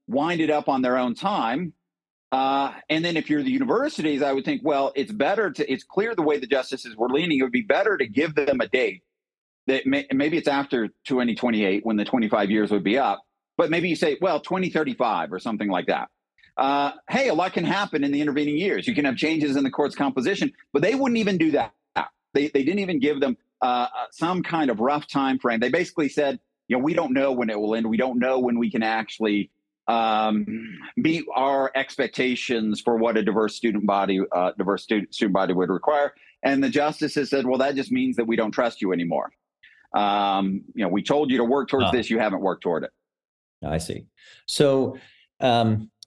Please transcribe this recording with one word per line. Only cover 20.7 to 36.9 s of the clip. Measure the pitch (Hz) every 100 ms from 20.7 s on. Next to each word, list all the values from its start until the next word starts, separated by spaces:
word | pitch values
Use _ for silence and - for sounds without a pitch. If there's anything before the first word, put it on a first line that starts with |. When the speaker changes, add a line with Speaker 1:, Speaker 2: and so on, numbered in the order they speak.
Speaker 1:
but | -
they | 185
wouldn't | 262 269 233
even | 208 185
do | 160
that. | 139 110 - _ - - - _
They, | 139 147
they | 135
didn't | 135 202
even | 185 151
give | 147 139
them, | 135 117 _ _
uh, |
uh, | 123 123 123 123 120
some | - 165 185
kind | 151 160 139
of | 107
rough | 123 147 -
time | 139 135 131
frame. | 123 113
They | 123
basically | 165 170 - 139
said, | - 143 127 _ _ -
you | 123
know, |
"We | 147
don't | 165 151
know | 135 139
when | 123 113
it | 104
will | 107
end. | 113 113
We | 113
don't | 131 120
know | 127 131
when | 123 117
we | 117
can | 113
actually, | 110 110 107 - 110 104 98 _ _ _ -
um, | 117 113 107 107 107 104 113 113 92 - -
meet | 156 165 -
our | 123 135 135 135
expectations | 131 131 - 120 - 127 120 - 117 107 101
for | - 113
what | 117 110
a |
diverse | 104 104 104 -
student | 113 104 101
body, | 101 98 95 95
uh, | 90 90 98
diverse | 92 98
stu-, | - 107 -
student | - 110
body | 95 92
would | 90 90
require." | 92 - 147 143 - - _
And | 135 139
the | 135
justices | 139 151